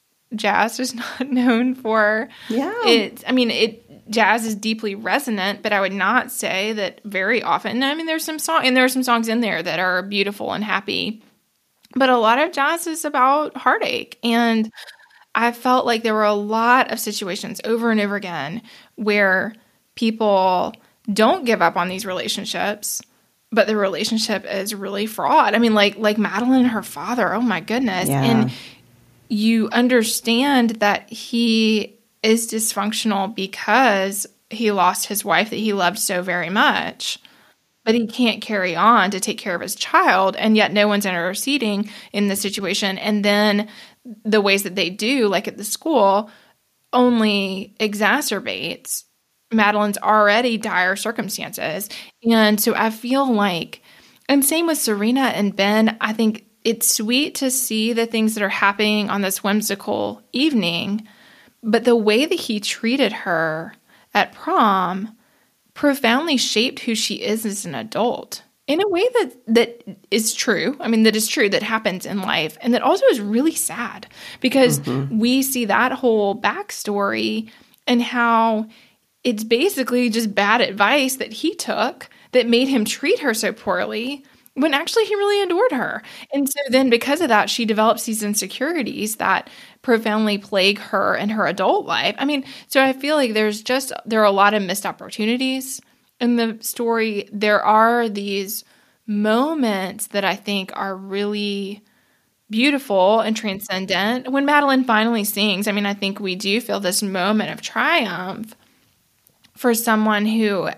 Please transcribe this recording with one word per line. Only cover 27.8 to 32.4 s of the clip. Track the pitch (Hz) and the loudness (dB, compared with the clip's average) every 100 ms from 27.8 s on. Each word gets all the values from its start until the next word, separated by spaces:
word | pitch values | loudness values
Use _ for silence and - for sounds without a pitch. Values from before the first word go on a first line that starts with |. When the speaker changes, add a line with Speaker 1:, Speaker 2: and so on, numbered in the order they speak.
| 254 185 185 | -2 -2 0
Speaker 2:
Yeah. | 143 | 0
Speaker 1:
And | 135 226 127 - - - _ _ _ _ - | 2 2 2 -4 -16 -20 _ _ _ _ -6
you | 208 220 226 208 | 0 2 2 2
understand | 226 247 247 220 - 233 233 277 262 233 226 208 | 2 4 4 2 -2 0 2 4 4 2 2 0
that | 196 - | 0 -4
he | 220 - 233 233 226 220 220 202 _ _ _ | -18 -6 0 2 4 4 2 -2 _ _ _
is | 214 226 | 2 2